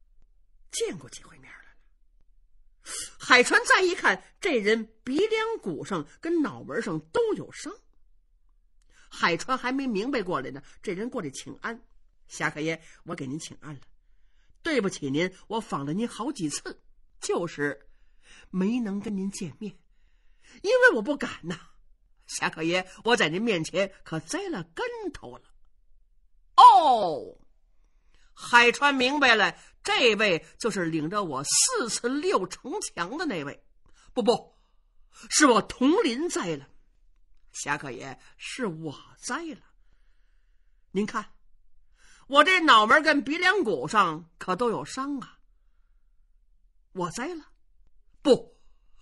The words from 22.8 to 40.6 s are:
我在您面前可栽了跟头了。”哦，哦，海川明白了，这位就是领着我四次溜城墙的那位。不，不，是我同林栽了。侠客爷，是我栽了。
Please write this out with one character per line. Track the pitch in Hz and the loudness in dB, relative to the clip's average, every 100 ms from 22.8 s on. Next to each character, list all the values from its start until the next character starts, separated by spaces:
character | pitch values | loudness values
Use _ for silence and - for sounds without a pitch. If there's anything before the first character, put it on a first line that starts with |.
| 180 - | -4 -6
我 | 226 240 | 0 2
在 | 165 | 2
您 | 175 | 0
面 | 233 175 | -2 -2
前 | 156 180 196 - | -2 -2 -4 -6
可 | - 160 | -10 -10
栽 | - 330 403 | -6 -8 -6
了 | 226 165 | -8 -10
跟 | - 480 480 381 | -8 -8 -6 -10
头 | - 120 127 | -10 -16 -18
了。” | _ - - _ _ - _ _ _ _ _ - | _ -20 -20 _ _ -20 _ _ _ _ _ 10
哦， | 480 392 302 | 10 10 6
哦， | 233 180 135 90 - - _ _ _ _ _ _ - - | 2 0 -4 -8 -18 -20 _ _ _ _ _ _ -20 -20
海 | - - 240 240 | -16 4 6 6
川 | 233 285 | 4 2
明 | 269 247 294 | 2 0 4
白 | 254 | 4
了， | 220 180 - - _ | 4 2 -2 -20 _
这 | - 415 247 | -2 2 4
位 | 208 214 160 - - | 4 2 0 -4 -6
就 | 226 | -4
是 | 190 | -2
领 | 165 160 156 | -2 -2 -2
着 | 208 | -4
我 | 180 131 | -4 -6
四 | 143 - - 480 233 | -2 0 0 0 -4
次 | - 240 | -4 -4
溜 | 285 370 269 180 | -2 0 -2 -2
城 | - 254 392 | -10 -10 -10
墙 | - - 175 285 | -10 -8 -8 -6
的 | 330 | -6
那 | 175 | -4
位。 | 139 - _ _ _ - - | -8 -12 _ _ _ -20 -8
不， | 254 | 0
不， | 226 214 - _ _ _ _ _ - - - | 2 2 -2 _ _ _ _ _ -20 -20 -4
是 | - 294 | 4 6
我 | 214 | 6
同 | - - 262 392 | 2 0 2 4
林 | 320 240 339 | 2 0 -4
栽 | 339 185 | -4 -4
了。 | 143 - - _ _ _ _ - - - | -6 -8 -20 _ _ _ _ -20 -20 -20
侠 | - 139 147 | -12 -6 -6
客 | 143 | -6
爷， | 117 135 - - - | -12 -14 -16 -20 -18
是 | - - 220 | -14 -8 -8
我 | 160 160 - - - | -6 -10 -12 -20 -16
栽 | - 277 330 | -10 -8 -8
了。 | - _ _ _ _ - _ _ _ _ _ | -14 _ _ _ _ -20 _ _ _ _ _